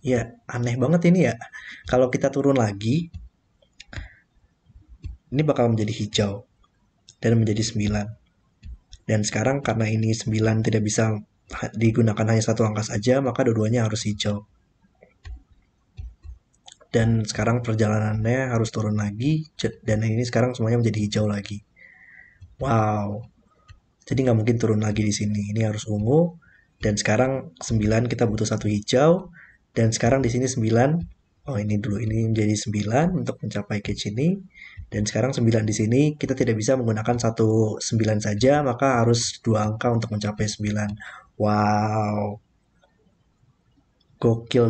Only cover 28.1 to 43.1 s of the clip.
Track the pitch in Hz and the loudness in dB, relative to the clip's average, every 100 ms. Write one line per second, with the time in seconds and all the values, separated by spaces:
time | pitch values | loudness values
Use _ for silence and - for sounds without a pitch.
28.1 | 120 117 104 110 107 107 104 - 127 151 | 0 0 0 -2 -2 -2 -2 0 4 4
29.1 | 180 - - - _ _ - 113 110 117 | 4 0 -20 -20 _ _ 0 2 2 2
30.1 | 135 127 123 131 123 110 113 135 165 170 | 2 2 0 -2 0 2 4 4 2 -4
31.1 | - _ _ - 123 104 107 110 101 117 | -14 _ _ -8 -6 -2 -2 -2 -4 -2
32.1 | 110 113 110 107 107 - 104 101 123 170 | 0 0 0 0 0 -2 -4 0 0 0
33.1 | 170 117 - 110 104 101 107 - 98 - | 0 -4 -8 -8 -8 -6 -6 -6 -6 -6
34.1 | 107 156 196 - - - - - 104 104 | -2 -2 -2 -8 -20 -20 -18 -8 -4 -2
35.1 | 113 123 123 117 113 107 104 107 123 151 | -2 -2 2 2 2 0 0 2 4 2
36.1 | 151 127 131 120 107 110 131 117 110 110 | 0 -4 0 0 0 0 0 0 -2 0
37.1 | 120 117 107 110 110 110 104 - 113 110 | 0 0 2 2 4 2 -2 -2 0 2
38.1 | 107 107 104 127 147 143 120 135 123 117 | 0 -2 2 4 4 2 0 2 2 4
39.1 | 117 - - - 107 107 110 127 117 113 | 2 0 -6 0 0 0 -2 0 0 -2
40.1 | 107 104 104 107 - 104 104 104 107 - | -4 -4 -4 -4 -2 -4 -2 -4 -8 -14
41.1 | - - _ 107 104 104 104 107 107 107 | -20 -20 _ 0 2 2 2 0 0 -2
42.1 | 104 104 104 _ _ _ _ _ _ _ | -2 -4 -8 _ _ _ _ _ _ _